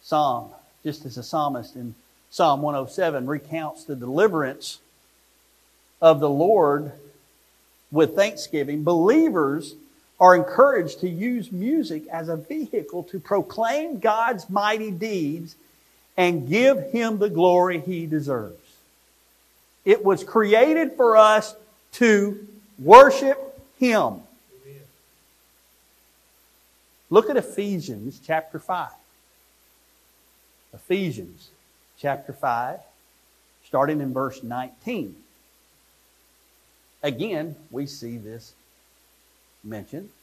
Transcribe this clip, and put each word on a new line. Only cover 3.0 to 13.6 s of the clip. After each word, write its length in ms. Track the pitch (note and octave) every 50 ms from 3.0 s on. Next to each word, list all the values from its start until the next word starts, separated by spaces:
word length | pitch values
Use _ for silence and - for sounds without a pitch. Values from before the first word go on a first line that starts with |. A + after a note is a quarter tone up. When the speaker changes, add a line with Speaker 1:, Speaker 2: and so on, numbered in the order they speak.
| F#3 E3 D3+ C3+ B2+
Speaker 1:
recounts 580 | C3 D3+ D3 C#3+ - D#3+ E3 D#3+ D3+ D#3 - -
the 100 | - D3
deliverance 880 | C3 B2 B2 C3 D#3 G3+ A3 F#3 D#3+ D3 B2+ C3 - - - - - _ _ _ _ _ _ _ _ _ _ _ _ _ _ _ _ _ _ _ _ _ _ _ _
of 200 | E3 E3 D#3+ C#3+
the 100 | D3 D3
Lord 600 | C#3+ C#3 D#3+ F#3+ A3 G3+ E3 D3 C#3+ D3 D3+ D3 - - - - _ _ _ _ _ _ _ _ _ _ _ _ _ _ _ _
with 240 | - D3+ D#3+ C#3+ D#3+
thanksgiving, 680 | G3 G3 G#3+ G#3+ - - - - D3+ C#3 C#3 D3 D3+ D3+
believers 920 | E3 F3 E3 E3 G3 B3+ D#4+ D#4+ D#4+ G#3+ F3 D3+ C3+ C#3 D#3+ - - - - - _ _ _ _ _ _ _
are 140 | F3+ F#3 F3+
encouraged 680 | F3 D3+ - - - C4 C#4+ C4 A3+ E3+ D3+ - -
to 80 | - F#3
use 440 | E3+ E3 G3+ B3 B3 A#3+ G3 - G3
music 540 | F3+ F#3+ A#3+ D4+ D#4+ C4 - E3+ D#3 D#3 -
as 200 | D#3+ E3 E3 D#3+
a 80 | E3
vehicle 640 | D#3 D3+ - C#4+ D#4 D4 G#3+ - G#3+ D3+ - - F3 E3+
to 140 | - - F#3+
proclaim 800 | - - G3+ G3+ - - - -